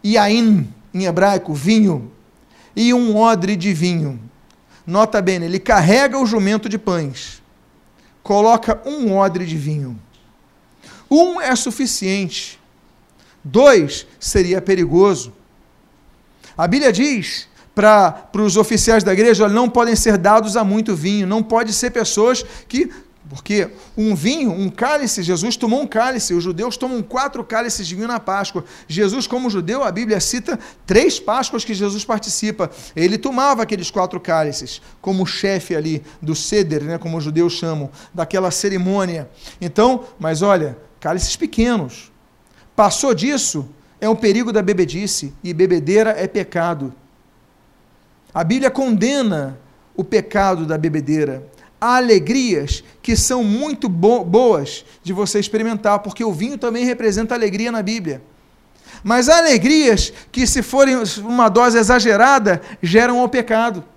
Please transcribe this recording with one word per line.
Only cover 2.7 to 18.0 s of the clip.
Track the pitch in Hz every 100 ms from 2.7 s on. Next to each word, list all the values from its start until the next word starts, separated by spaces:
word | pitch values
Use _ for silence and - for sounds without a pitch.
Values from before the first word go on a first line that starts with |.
| -
e | 233
um | 247 240 214
odre | 226 220 190 202
de | 190
vinho. | 165 180 170 151 123 113 _ _ _ _ _ -
Nota | 185 220 220
bene, | 185 185 165
ele | 175
carrega | - 214 165 220 277 269
o | 247
jumento | 226 196 214 220
de | 208
pães, | 214 175 147 127 - - _ _ _ _ _ _ _ _
coloca | - 202 220 233 226 214 269
um | 302 233 190
odre | 190 175 180
de | 160
vinho. | 143 151 131 113 - _ _ _ _ _ _ _ - - _
Um | 294 359 359
é | 285 247
suficiente. | 254 - 262 - 190 196 185 - - - _ _ _ _ _ _ _ _
Dois | 147 147 285 226 147 - - _
seria | - 202 175 190
perigoso. | 185 190 170 165 202 160 117 - _ _ _ _ _ _ _ _ _ _ - -
A | 170
Bíblia | 247 277
diz | 190 285 247 156 - - _ _
pra, | - 208 214